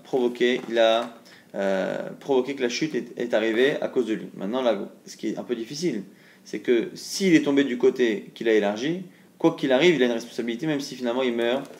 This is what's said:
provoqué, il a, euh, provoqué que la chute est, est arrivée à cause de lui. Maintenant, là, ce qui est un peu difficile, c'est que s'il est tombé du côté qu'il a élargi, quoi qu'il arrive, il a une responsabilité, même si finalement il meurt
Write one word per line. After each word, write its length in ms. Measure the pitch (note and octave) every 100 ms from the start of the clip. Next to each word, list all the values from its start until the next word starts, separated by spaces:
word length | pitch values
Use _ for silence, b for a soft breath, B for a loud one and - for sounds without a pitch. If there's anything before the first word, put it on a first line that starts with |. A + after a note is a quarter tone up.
provoqué, 560 | - C#3 A#2+ A#2+ B2 B2+ -
il 100 | A#2
a, 320 | A2+ A2+ A#2+ - B B B -
euh, 540 | G2 F#2+ F#2+ G2 - -
provoqué 340 | - C3+ B2+
que 80 | C#3
la 60 | B2
chute 260 | - D#3
est, 240 | A#2+ - -
est 160 | A#2+
arrivée 460 | A#2 A2+ A2 C3+ -
à 80 | -
cause 180 | C3 A2
de 80 |
lui. 140 | G#2 F2+ -
Maintenant, 260 | F#2+ B2+
là, 160 | B2 G2+ G2 - -
ce 100 | -
qui 140 | A2
est 80 | G2
un 40 |
peu 140 | G#2 A#2
difficile, 480 | A2+ D3 F3 A2 F#2+ b b b
c'est 160 | - -
que 300 | - A#2+ -
s'il 400 | - - - G3
est 80 | D#3
tombé 220 | C#3 C#3
du 120 | C3+ B2
côté 540 | C3 B2+ A#2+ G2+ -
qu'il 140 | - A2+
a 40 |
élargi, 500 | A2 G2+ G#2+ C#3 F3+ F#3+ B B -
quoi 180 | E3 D#3+
qu'il 140 | C#3+
arrive, 240 | B2+ F3 D3+
il 60 |
a 40 | B2
une 60 |
responsabilité, 540 | A#2 A2+ - A#2 A#2 D#3+
même 120 | C#3+
si 140 | C#3
finalement 280 | B2 B2 A#2+
il 100 | C3
meurt 320 | A#2 A#2 B2+ -